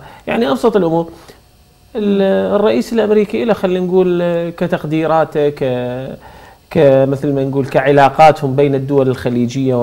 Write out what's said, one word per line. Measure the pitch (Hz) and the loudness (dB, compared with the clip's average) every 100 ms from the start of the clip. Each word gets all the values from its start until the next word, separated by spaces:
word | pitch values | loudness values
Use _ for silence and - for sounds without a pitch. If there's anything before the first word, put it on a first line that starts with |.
| - - - | -14 -16 -6
يعني، | 226 247 | -2 -2
أبسط | 247 233 202 | 0 0 0
الأمور، | 170 165 165 - - - _ _ _ _ _ 240 | 0 -2 -4 -12 -20 -20 _ _ _ _ _ -6
ال-، | 208 196 196 190 190 202 | -2 0 0 0 0 0
الرئيس | 214 233 233 | 0 0 -2
الأمريكي | 226 208 214 202 220 | -2 0 0 0 -2
إلى، | 233 | -2
خلينا | 196 190 180 180 | -2 -2 -2 0
نقول، | 185 185 175 | 0 2 0
آه، | 175 170 170 | -2 -2 -4
كتقديراته، | 165 175 185 151 160 156 160 147 156 147 | -4 -4 -4 -4 -2 0 0 0 0 -2
ك-، | 147 135 123 123 127 135 131 - - - - - | -2 -4 -4 -6 -8 -10 -14 -18 -20 -20 -20 -4
كمثل | 175 139 135 135 135 147 | 2 4 6 2 -2 -2
ما | 139 | -2
نقول، | 135 139 131 | -2 -2 -2
كعلاقاتهم | 147 135 143 135 147 156 147 139 131 | 0 2 4 4 6 4 4 -2 0
بين | 143 135 | 0 0
الدول | 135 143 131 | 0 0 0
الخليجية | 120 131 120 117 131 131 123 | -2 -2 -2 -2 -2 -2 0